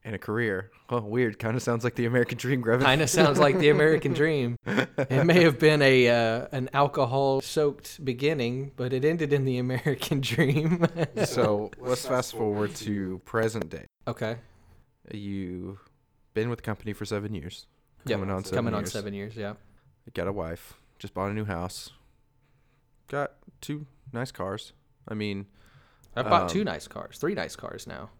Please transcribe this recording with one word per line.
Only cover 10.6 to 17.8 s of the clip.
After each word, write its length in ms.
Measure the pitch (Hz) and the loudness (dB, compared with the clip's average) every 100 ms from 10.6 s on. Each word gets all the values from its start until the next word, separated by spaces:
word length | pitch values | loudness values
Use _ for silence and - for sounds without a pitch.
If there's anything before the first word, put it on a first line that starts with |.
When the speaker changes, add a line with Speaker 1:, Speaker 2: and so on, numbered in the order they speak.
| 160 170 170 170 156 - | 2 2 0 0 -4 0
Speaker 1:
So 460 | 185 - 110 104 104 - | -2 2 2 2 -2 -8
let's 260 | 127 127 - | -4 -2 0
fast 260 | 127 123 | -2 -2
forward 420 | 113 110 104 104 92 | -2 -2 0 -2 -4
to 440 | - 101 92 92 | -4 -4 -4 -8
present 440 | - 113 113 110 85 | -4 0 0 -2 -6
day. 160 | 80 - _ - | -10 -16 _ -10
Speaker 2:
Okay. 300 | 117 110 117 - _ _ - _ _ - | -6 -4 -6 -12 _ _ -20 _ _ -14
Speaker 1:
You've 680 | 104 101 98 90 90 90 98 _ _ _ _ _ | -10 -6 -6 -6 -8 -10 -14 _ _ _ _ _
been 160 | - 113 | -4 -2
with 80 | 117 | -4
the 60 | |
company 280 | - 107 110 | -6 -8 -8
for 120 | 101 | -8
seven 280 | 101 104 107 | -6 -6 -6
years. 320 | 104 80 - - _ | -8 -10 -14 -20 _